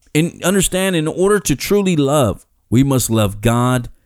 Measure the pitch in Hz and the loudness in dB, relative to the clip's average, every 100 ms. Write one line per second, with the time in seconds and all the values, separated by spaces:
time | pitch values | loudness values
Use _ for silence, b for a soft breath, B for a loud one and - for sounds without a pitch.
0 | _ 147 170 - 175 196 160 185 190 175 | _ -2 -2 -2 -2 0 0 -2 -2 -2
1 | 156 151 190 208 - - - 202 202 165 | -2 0 0 0 0 -4 0 0 2 0
2 | 135 151 113 90 _ _ - 113 139 127 | 2 2 0 -2 _ _ -2 2 2 2
3 | 113 110 104 101 113 120 123 127 123 - | 0 0 0 0 -2 0 0 -2 -4 -16